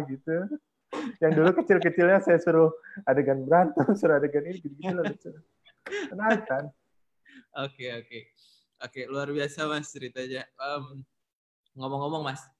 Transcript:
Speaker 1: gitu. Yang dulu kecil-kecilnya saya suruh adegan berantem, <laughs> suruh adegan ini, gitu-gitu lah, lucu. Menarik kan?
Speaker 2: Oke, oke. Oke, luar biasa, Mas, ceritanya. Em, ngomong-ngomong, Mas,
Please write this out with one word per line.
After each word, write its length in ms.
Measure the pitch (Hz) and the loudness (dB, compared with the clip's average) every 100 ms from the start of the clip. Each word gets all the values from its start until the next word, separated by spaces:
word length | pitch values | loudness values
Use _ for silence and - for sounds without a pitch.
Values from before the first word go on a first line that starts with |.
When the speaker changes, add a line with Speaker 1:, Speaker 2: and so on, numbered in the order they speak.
| 143 | 0
Speaker 1:
gitu. 300 | 135 - 165 202 294 _ _ _ - 277 - | -6 -4 -4 -4 -8 _ _ _ -8 -8 0
Yang 120 | 160 160 | 2 6
dulu 120 | 165 180 | 4 4
kecil-kecilnya 580 | 165 185 175 170 175 196 | 4 4 4 4 6 6
saya 140 | 196 170 | 6 4
suruh 320 | - 160 160 160 - - | 6 6 6 2 -14 -6
adegan 400 | 160 135 147 135 | 0 2 2 0
berantem, 400 | 131 170 175 160 | 4 4 4 2
<laughs> 160 | 139 202 | 2 2
suruh 160 | 170 147 | 4 2
adegan 320 | 139 143 156 | 2 -2 -4
ini, 160 | 185 | -8
gitu-gitu 300 | 151 143 185 180 | -12 -10 -6 -4
lah, 80 | 156 | -4
lucu. 180 | 143 170 156 _ _ _ _ - 403 339 | -6 -16 -20 _ _ _ _ -12 -10 -8
Menarik 340 | 185 220 214 - | -2 0 0 0
kan? 160 | 135 147 - _ _ _ _ _ 269 _ | -6 -6 -14 _ _ _ _ _ -20 _
Speaker 2:
Oke, 340 | 147 135 135 127 117 | -10 -10 -10 -12 -12
oke. 200 | 117 117 107 _ _ _ _ _ | -14 -18 -20 _ _ _ _ _
Oke, 160 | 123 135 123 | -16 -14 -10
luar 240 | 139 143 | -8 -6
biasa, 360 | 147 143 151 156 | -4 -6 -6 -6
Mas, 200 | 151 147 | -6 -8
ceritanya. 560 | 143 127 127 127 131 120 | -14 -14 -12 -10 -10 -12
Em, 480 | - 139 147 135 135 135 _ _ _ _ _ _ 131 | -12 -10 -10 -12 -18 -20 _ _ _ _ _ _ -12
ngomong-ngomong, 440 | 131 139 143 160 143 | -8 -6 -6 -6 -8
Mas, 160 | 135 - _ | -10 -14 _